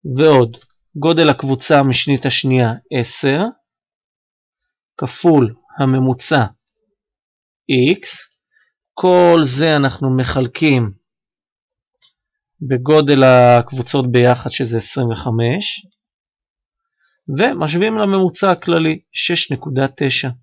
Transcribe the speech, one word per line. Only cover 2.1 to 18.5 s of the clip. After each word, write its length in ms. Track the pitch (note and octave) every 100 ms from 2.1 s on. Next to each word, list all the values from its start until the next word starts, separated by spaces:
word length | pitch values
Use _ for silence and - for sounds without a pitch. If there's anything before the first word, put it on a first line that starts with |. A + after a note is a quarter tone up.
| C3 C3+
השנייה 420 | - C3+ C3 A#2 A#2 _
עשר, 500 | C3+ A#2 - C#3 C#3+ A3 - _ _ _ _ _ _ _ _ _ _ _ _ _ -
כפול 540 | C3+ - F3 D3+ A#2 A#2 _ -
הממוצע 680 | C3+ C3 C3 B2 - D3 G#2+ _ _ _ _ _ _ _ _ _ _ _ -
X, 360 | C3 C3 F#3+ - - - _ _ _ _ _ _
כל 460 | - F3+ F3+ F3 E3+
זה 320 | C#3+ C3 D#3+ D3+
אנחנו 400 | C3+ - C3+ C3
מחלקים 760 | B2+ C3 B2 - D#3+ C3 A2 G2 _ _ _ _ _ _ _ _ _ _ _ _ _ _ _ _ C#3
בגודל 560 | B2+ B2+ D#3 C#3+ C#3
הקבוצות 880 | C3 B2+ B2 A#2+ A#2 C3 A#2+ C#3+ B2+
ביחד 380 | B2 A#2+ B2 -
שזה 260 | - A#2+ A2+
עשרים 340 | A2 - A#2+
וחמש, 760 | G#2+ B2+ A2+ A#2 E3+ G#3 - _ _ _ _ _ _ _ _ _ _ _ _ _ _ - C#3
ומשווים 600 | A#3+ F3 D#3 E3+ G#3+ A3
לממוצע 520 | G3+ F#3+ F#3 - G3